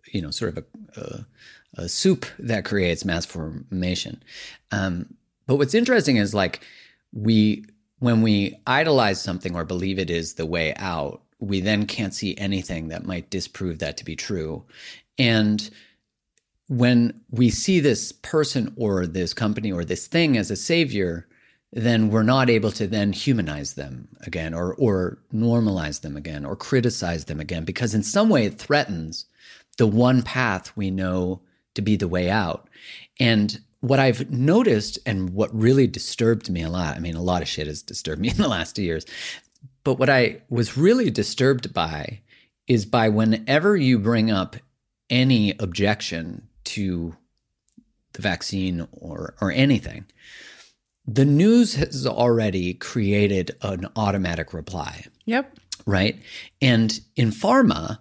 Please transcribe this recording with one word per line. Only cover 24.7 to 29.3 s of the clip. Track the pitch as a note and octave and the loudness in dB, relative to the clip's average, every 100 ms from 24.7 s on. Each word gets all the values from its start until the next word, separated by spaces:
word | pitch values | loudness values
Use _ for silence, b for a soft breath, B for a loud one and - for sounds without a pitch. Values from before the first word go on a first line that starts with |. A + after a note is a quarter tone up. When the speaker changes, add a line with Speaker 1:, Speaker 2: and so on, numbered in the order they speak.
Speaker 1:
or | - B2 F#2+ F2+ - _ | 0 2 2 -2 -6 _
normalize | A2 A#2 A#2 A2 F#2 D2+ D2 | -2 2 2 2 0 -4 -8
them | D#2 C#2+ | -10 -10
again | D2 D2 C#2 | -10 -10 -8
or | - | -10
criticize | - C3 A#2+ - F2 E2+ - | 0 2 2 -2 -4 -4 -6
them | D2+ | -8
again, | D2+ E2+ | -6 -6
because | E2 F2+ A#2+ | -6 -4 0
in | G#2+ | 0
some | G2+ G3+ A3 | 0 2 4
way | D#3+ G#2 | 4 2
it | - | -4
threatens | - C#3+ - F2 D#2+ E2 - | -2 0 0 -6 -8 -12 -16